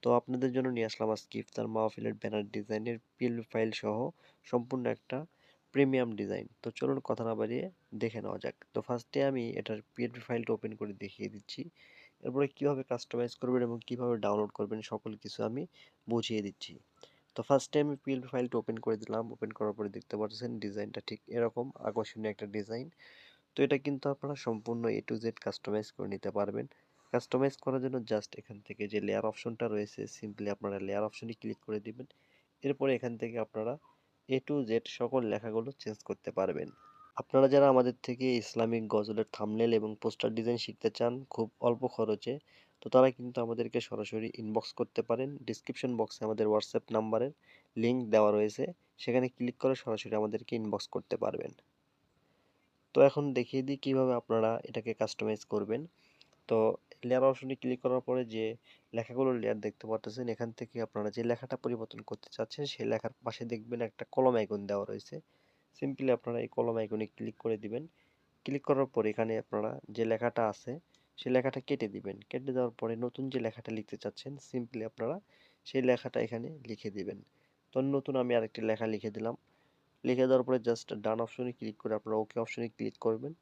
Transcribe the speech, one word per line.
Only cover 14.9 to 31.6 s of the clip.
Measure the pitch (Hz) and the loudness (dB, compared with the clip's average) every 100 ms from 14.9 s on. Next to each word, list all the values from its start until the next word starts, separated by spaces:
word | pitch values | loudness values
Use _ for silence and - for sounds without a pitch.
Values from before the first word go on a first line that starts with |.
সকল | 110 110 104 | -6 -6 -10
কিছু | 107 - 110 | -12 -4 -2
আমি | 123 175 _ - _ - | -2 -8 _ -20 _ 0
বুঝিয়ে | 117 110 110 101 | 0 2 -2 -2
দিচ্ছি। | 95 - 82 _ _ - _ _ - | -8 -14 -14 _ _ -20 _ _ -8
তো | - | 4
ফার্স্টে | 139 - 151 147 | 4 4 2 2
আমি | 139 | 0
পিএলপি | - 131 127 | -4 -4 -2
ফাইলটা | 127 123 120 | -2 0 -2
ওপেন | 110 113 117 | -2 -4 -2
করে | 110 | -4
দিলাম। | 110 110 113 117 | -2 -4 -4 -6
ওপেন | 107 107 | -8 -2
করার | 123 104 | -2 -2
পরে | 104 101 | -6 -6
দেখতে | - 107 | -8 -4
পাচ্ছেন | 107 110 120 117 | -4 -4 -6 -6
ডিজাইনটা | 107 101 104 104 - | -6 -4 -6 -8 -10
ঠিক | 110 - 117 | -12 -6 0
এরকম | 117 120 131 - 113 | 0 0 -6 -4 -4
আকর্ষণীয় | 110 107 - 107 | -2 -4 -4 -4
একটা | 104 107 104 | -4 -6 -6
ডিজাইন। | 101 113 143 _ - - - _ _ | -6 -8 -10 _ -20 -20 -20 _ _
তো | - 139 | 0 2
এটা | 143 139 | 2 0
কিন্তু | 139 143 | -2 -2
আপনারা | 139 143 143 - | -2 -4 -4 -2
সম্পূর্ণ | 110 113 117 117 107 | -2 -2 -2 0 -2
A | - | -2
to | 113 | -4
Z | 117 110 - | -4 -4 -8
কাস্টমাইজ | - - 107 107 - | -6 -4 -4 -4 -8
করে | 98 | -8
নিতে | 98 101 104 | -4 -4 -2
পারবেন। | 101 107 139 _ _ _ _ | -2 -2 -6 _ _ _ _
কাস্টমাইজ | 123 - 127 135 - | -4 0 2 2 0
করার | - 131 | -4 -2
জন্য | 127 131 107 | -2 -4 -2
just | 107 - - | -2 -2 -16
এখান | - 104 - | -16 -18 -16
থেকে | 104 104 | -8 -2
যে | 104 101 | -2 0
লেয়ার | 104 107 | 0 0
অপশনটা | 110 120 113 117 | -4 -8 -4 -2
রয়েছে, | 107 104 - 107 - | -2 -4 -6 -10 -8
simply | 110 101 104 98 | -12 -6 -4 -4
আপনারা | 104 98 98 | -4 -4 -2
লেয়ার | 101 107 | -2 -2
অপশনে | - 113 101 | -4 -12 -8
ক্লিক | 113 104 | -8 -8